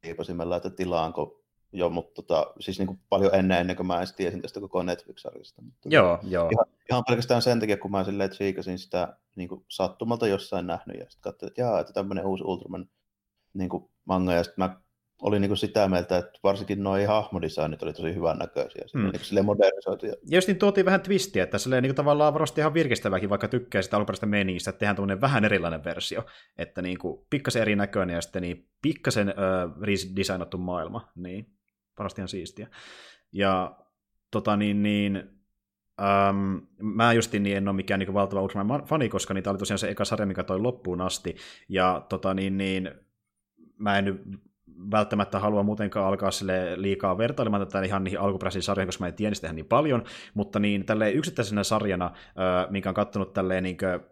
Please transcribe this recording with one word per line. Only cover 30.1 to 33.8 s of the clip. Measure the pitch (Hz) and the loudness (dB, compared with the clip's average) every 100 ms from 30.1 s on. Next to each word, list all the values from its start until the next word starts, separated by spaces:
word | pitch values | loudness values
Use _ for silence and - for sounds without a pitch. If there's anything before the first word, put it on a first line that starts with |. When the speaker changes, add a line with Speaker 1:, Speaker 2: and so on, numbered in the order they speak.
| 95 95 92 85 90 | -4 -2 -2 -4 -6
Speaker 2:
maailma, | 90 90 82 104 - - | -4 -4 -4 -8 -12 -14
niin | 90 92 - _ _ _ _ - | -12 -12 -14 _ _ _ _ -10
varmasti | 101 - | -8 -6
ihan | 92 | -8
siistiä. | 98 85 - 107 - - - - - _ | -8 -10 -14 -16 -16 -20 -20 -20 -20 _
Ja | - 98 95 92 - | 0 2 2 0 -8